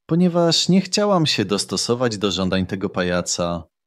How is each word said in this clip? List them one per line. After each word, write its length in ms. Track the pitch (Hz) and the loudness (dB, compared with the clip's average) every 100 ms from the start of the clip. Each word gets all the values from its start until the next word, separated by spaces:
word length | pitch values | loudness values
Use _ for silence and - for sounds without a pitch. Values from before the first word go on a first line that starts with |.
| - | -2
ponieważ 640 | 165 180 175 170 160 - | 2 2 4 2 2 2
nie 120 | 190 | 2
chciałam 460 | 185 - 208 185 151 | 2 0 2 2 2
się 180 | - | 0
dostosować 720 | 95 98 - 95 - 120 127 104 | 0 -2 -2 -4 -2 0 0 0
do 120 | 101 | -2
żądań 360 | 87 92 95 92 | 0 0 0 -2
tego 220 | 95 98 | -4 -4
pajaca. 760 | 95 90 90 87 - 87 85 - _ | -2 0 -2 -2 -4 -4 -4 -10 _